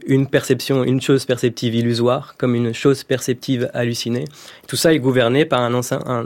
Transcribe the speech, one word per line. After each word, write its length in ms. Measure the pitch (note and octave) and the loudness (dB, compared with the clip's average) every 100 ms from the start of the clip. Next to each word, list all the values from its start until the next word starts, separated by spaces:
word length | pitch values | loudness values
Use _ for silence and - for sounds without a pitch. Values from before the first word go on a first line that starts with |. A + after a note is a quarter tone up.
| - | 0
une 220 | C3+ C3+ | 2 2
perception, 560 | C#3+ - B2 - C3+ | 0 0 0 0 0
une 180 | B2+ C3 | 2 0
chose 240 | - C3+ - | 2 2 2
perceptive 480 | A#2+ B2 A2+ B2 | -2 -2 -2 -2
illusoire, 640 | A2+ A#2 A#2 A#2+ C3+ C#3+ - | 0 0 2 0 0 -4 -4
comme 160 | B2 | -2
une 220 | A#2+ A#2+ A2 | 0 -2 0
chose 280 | C#3+ C3 | 0 0
perceptive 680 | - B2+ - A#2+ - B2+ A#2+ | 0 -4 -2 -4 -4 -2 -2
hallucinée. 520 | - A#2+ A#2 A#2 A#2+ D3 - - - - | -2 -4 -2 -4 -4 -6 -12 -20 -20 -10
Tout 80 | B2 | 0
ça 180 | E3+ | 2
est 60 | D#3 | 4
gouverné 460 | B2+ B2+ A#2 C3+ D#3 | 2 2 4 2 2
par 160 | B2+ | 2
un 120 | A#2+ | 0
ense-, 180 | B2 B2 | 0 -2
un, 320 | C#3 D3 A#2+ | -4 -4 -6